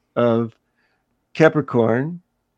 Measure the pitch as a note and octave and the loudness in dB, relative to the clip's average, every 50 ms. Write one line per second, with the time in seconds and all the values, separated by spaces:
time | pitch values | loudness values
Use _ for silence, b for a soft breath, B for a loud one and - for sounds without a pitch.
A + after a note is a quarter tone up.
0 | _ _ - B2 A#2+ A#2+ A#2 A#2 A#2 A2+ - _ _ _ _ _ _ _ _ _ | _ _ -4 -2 0 0 0 -2 -4 -6 -10 _ _ _ _ _ _ _ _ _
1 | _ _ _ _ _ _ - - D#3 D#3+ D#3 D3+ C3+ - - A#2+ A2+ A2+ A2+ B2 | _ _ _ _ _ _ 2 4 4 4 4 0 -4 -2 -2 0 0 0 0 -2
2 | C#3 D#3+ F3 F3 - _ _ _ _ _ _ | -4 -6 -10 -14 -18 _ _ _ _ _ _